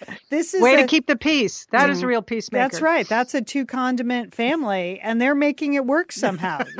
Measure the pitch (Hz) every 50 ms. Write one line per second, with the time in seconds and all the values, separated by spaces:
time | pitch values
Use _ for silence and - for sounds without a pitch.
0 | - - - - - _ 285 311 330 - - 381 233 254 269 285 262 254 302 320
1 | - - 294 226 - 302 311 285 233 175 - - - - - 240 285 285 285 -
2 | - 254 240 226 196 - 233 226 - - - 247 254 269 - - 320 320 339 302
3 | 208 - 220 233 254 247 - 277 220 - - 277 262 - - 254 254 254 254 240
4 | 247 240 247 240 233 180 - - 233 254 311 330 285 208 196 185 175 180 190 -
5 | - 214 226 226 247 269 294 277 294 294 285 - 311 285 285 277 262 240 277 330
6 | 359 - - 196 262 208 185 156 175 185 156 - 254 - - -